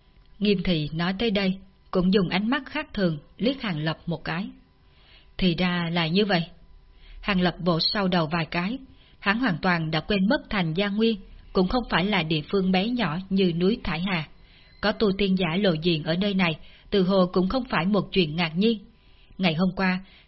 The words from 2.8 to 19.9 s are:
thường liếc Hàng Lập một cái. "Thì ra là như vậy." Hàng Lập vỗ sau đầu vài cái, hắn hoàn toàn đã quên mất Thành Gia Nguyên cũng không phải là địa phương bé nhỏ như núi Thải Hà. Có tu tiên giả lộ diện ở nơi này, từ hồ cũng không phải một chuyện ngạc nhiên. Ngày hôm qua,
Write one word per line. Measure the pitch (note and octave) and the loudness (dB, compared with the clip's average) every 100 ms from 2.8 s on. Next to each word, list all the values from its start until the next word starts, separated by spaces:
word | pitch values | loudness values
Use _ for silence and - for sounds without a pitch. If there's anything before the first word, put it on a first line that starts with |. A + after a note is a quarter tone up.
| D4+ | -6
thường | - F3+ D3 - - | -2 -2 -2 -10 -4
liếc | A3 C#4 | -2 -2
Hàng | A3 D3+ | -4 -4
Lập | D#3 D#3 - | -4 -4 -6
một | E3 | -6
cái. | - D#3+ B3 - _ _ _ - - - - - | -6 -6 -8 -12 _ _ _ -20 -20 -20 -14 0
"Thì | F#3 | 0
ra | D#3+ F3+ F3 E3+ | 2 0 -2 -2
là | F3 D#3+ | -2 0
như | F#3 | 2
vậy." | G3+ F3+ E3 - - - - - - - | 2 0 -2 -10 -20 -20 -20 -20 -20 -8
Hàng | - F#3 | -2 2
Lập | F3+ E3 | 2 0
vỗ | F3 E3 | 0 0
sau | - A3 F#3 | 0 0 0
đầu | F3+ D3+ | 0 0
vài | E3+ D#3 | -2 -4
cái, | F3 F#3 C4 - - - - | -4 -4 -6 -12 -20 -20 -6
hắn | G3+ A3 | -2 0
hoàn | C4 D3+ | 0 0
toàn | F#3 E3+ D#3+ | 0 0 0
đã | D#3+ | -2
quên | - G#3 G3 | 0 2 2
mất | D4+ - | 0 0
Thành | G#3 E3 | -2 -2
Gia | D#3+ G3+ | -2 -2
Nguyên | G3+ A3+ G#3+ - - - | 2 0 0 -8 -20 -4
cũng | - F#3 | 0 2
không | B3+ - | 0 0
phải | E3 | 0
là | G3 G3 | 0 0
địa | D#3 D#3+ D3 | 0 -2 0
phương | G3+ F#3 | 0 2
bé | F#3 A3 | 2 0
nhỏ | B3 F3 E3 F#3+ | 0 -2 -4 -2
như | G3 F#3 | 2 2
núi | E3 F3+ A#3 | 2 0 0
Thải | - D#3+ | -2 -4
Hà. | G3 F3 D3 - - - - - | -2 -4 -6 -14 -20 -20 -20 -4
Có | G3+ | -2
tu | - G#3 F#3+ | 2 0 2
tiên | G3 F#3+ | 2 2
giả | E3+ F3 | 0 0
lộ | G3+ | 2
diện | D#3 F3 D#3+ | 2 0 0
ở | C#3+ E3+ | 0 -2
nơi | G3+ | 0
này, | F#3+ F3 D#3 - - - | 0 0 -2 -10 -20 -2
từ | G3+ | 2
hồ | F#3 G3 F3+ | 4 4 4
cũng | F#3 F#3 | 2 0
không | C4 | 0
phải | B3+ F#3 F3+ | -2 -2 2
một | G3+ D#3 | 0 0
chuyện | F#3+ D#3 D#3+ | 0 0 0
ngạc | E3 E3 | -2 2
nhiên. | A3+ A3 - _ _ - - - | 2 0 -6 _ _ -20 -16 -2
Ngày | F#3 | 0
hôm | D#3 F#3 F#3 | 2 0 0
qua, | F#3+ | -2